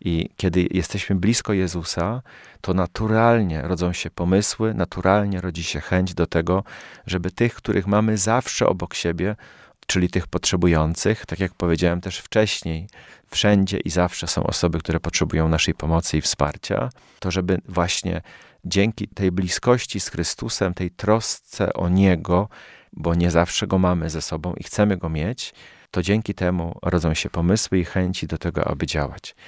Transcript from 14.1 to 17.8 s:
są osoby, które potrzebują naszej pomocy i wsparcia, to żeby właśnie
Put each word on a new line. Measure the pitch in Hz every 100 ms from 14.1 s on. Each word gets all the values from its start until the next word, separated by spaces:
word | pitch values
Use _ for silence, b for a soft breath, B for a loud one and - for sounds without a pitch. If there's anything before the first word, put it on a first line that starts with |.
| - 85
są | -
osoby, | - - 87 80
które | - 82
potrzebują | - - 82 82 80
naszej | 80 -
pomocy | 78 78 82 - 78
i |
wsparcia, | - - 76 76 - 101 127 b b _
to | 92
żeby | 90 90 92 -
właśnie | 90